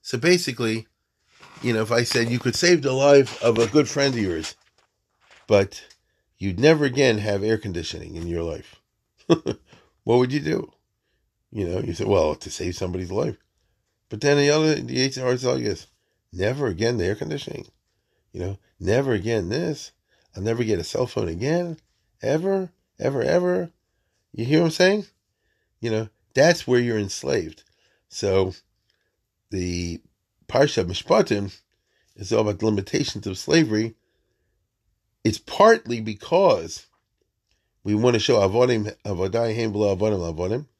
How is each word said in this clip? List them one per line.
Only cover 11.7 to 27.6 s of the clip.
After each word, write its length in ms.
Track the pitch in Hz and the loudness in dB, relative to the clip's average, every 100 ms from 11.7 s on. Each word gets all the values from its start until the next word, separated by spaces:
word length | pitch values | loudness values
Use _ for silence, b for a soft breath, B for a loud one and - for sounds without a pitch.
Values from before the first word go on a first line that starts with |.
| 92 | -4
you 120 | 98 | -6
say, 120 | 85 | -6
"Well, 300 | 104 98 78 73 | 0 2 2 -2
to 140 | 95 | -10
save 260 | - 90 87 | -8 -8 -6
somebody's 340 | 90 92 90 | -6 -6 -6
life." 260 | 98 - - _ _ _ _ _ _ _ | -4 -4 -6 _ _ _ _ _ _ _
But 120 | 107 | -4
then 160 | 143 143 | 2 2
the 140 | 143 | 4
other, 240 | 151 156 | 2 2
the 260 | 151 123 127 | 0 -2 -2
H 180 | 131 131 | -2 -2
R 140 | 127 | -2
is 120 | 127 | -2
like 200 | 127 131 | -2 -2
this, 220 | 113 98 - _ _ _ _ | -2 -6 -12 _ _ _ _
"Never 340 | 90 101 135 131 | -4 -2 -2 -4
again 320 | 85 113 120 | 0 -2 0
the 80 | 87 | -2
air 80 | |
conditioning." 520 | 107 156 147 - - - _ _ _ _ _ _ | -2 -6 -8 -8 -12 -14 _ _ _ _ _ _
You 80 | - | -8
know, 180 | 90 98 _ _ | -8 -8 _ _
"Never 340 | 92 113 139 | 0 0 2
again 360 | 107 95 110 87 | -2 0 -2 -2
this. 440 | 127 175 143 - _ _ _ _ | -4 -4 -6 -12 _ _ _ _
I'll 80 | - | -8
never 220 | 104 117 | -4 -2
get 140 | 110 95 | 0 -2
a 60 | |
cell 220 | 80 - - | -2 -4 -4
phone 220 | - 92 | -4 -4
again. 500 | 82 127 170 175 160 _ _ _ _ | -4 -2 -2 -4 -10 _ _ _ _
Ever, 480 | 113 151 190 196 185 _ _ _ | -4 -2 0 -2 -4 _ _ _
ever, 240 | 131 139 | -4 -2
ever." 480 | - 170 180 180 170 _ _ _ _ _ _ | 0 0 0 -2 -6 _ _ _ _ _ _
You 120 | - | -8
hear 160 | 120 156 | 0 2
what 60 | 170 | 2
I'm 40 | |
saying? 340 | 160 185 208 - _ _ _ _ _ _ _ | 4 2 2 -4 _ _ _ _ _ _ _
You 100 | 117 | -4
know, 180 | 110 110 _ _ | -2 -4 _ _
that's 320 | - 156 165 - | 4 4 4 2
where 140 | 123 | 2
you're 180 | 120 110 | 2 -2
enslaved. 680 | 101 - 131 127 80 - | -2 -6 -2 -2 -4 -14